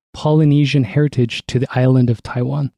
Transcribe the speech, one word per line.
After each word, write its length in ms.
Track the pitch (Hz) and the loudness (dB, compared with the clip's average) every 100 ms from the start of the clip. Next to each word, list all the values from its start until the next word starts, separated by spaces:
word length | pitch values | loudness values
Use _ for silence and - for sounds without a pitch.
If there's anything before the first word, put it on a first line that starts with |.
| _ | _
Polynesian 680 | - 156 156 151 143 139 143 127 | -6 0 2 4 2 2 0 0
heritage 600 | 147 147 - 117 - - | 0 0 0 -2 -4 -6
to 120 | 127 | -4
the 80 | 127 127 | -2 0
island 320 | 127 131 120 | 2 2 2
of 140 | 110 | -2
Taiwan. 480 | - 123 123 143 139 | -6 -6 -4 -4 -6